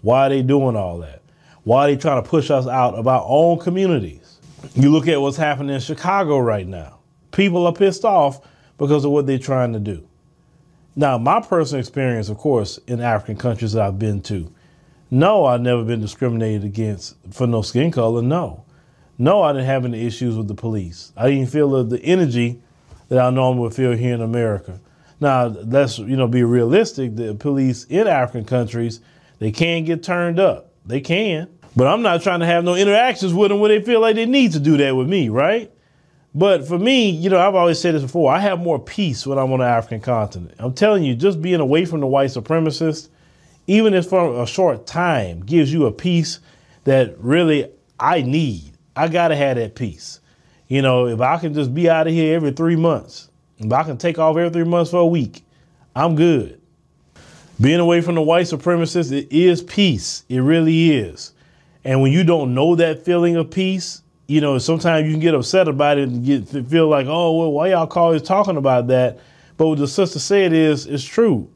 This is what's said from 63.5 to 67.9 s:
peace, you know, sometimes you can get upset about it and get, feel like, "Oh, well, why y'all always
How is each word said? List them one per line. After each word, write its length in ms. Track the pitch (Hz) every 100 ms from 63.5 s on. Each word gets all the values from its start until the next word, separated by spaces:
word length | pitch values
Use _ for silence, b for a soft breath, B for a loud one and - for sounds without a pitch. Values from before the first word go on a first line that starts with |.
peace, 500 | 185 185 190 - - _ _ _
you 140 | 151
know, 160 | 147 135
sometimes 500 | - 160 170 160 156
you 60 |
can 80 | 156
get 140 | 165
upset 340 | 151 120 190 170
about 300 | 139 147 143
it 100 | 139
and 160 | 123
get, 240 | 123 139 104 143 123
feel 220 | 165 160
like, 180 | 147 131
"Oh, 300 | 160 170 160
well, 160 | 165
why 160 | 147 175
y'all 180 | 185
always 360 | 160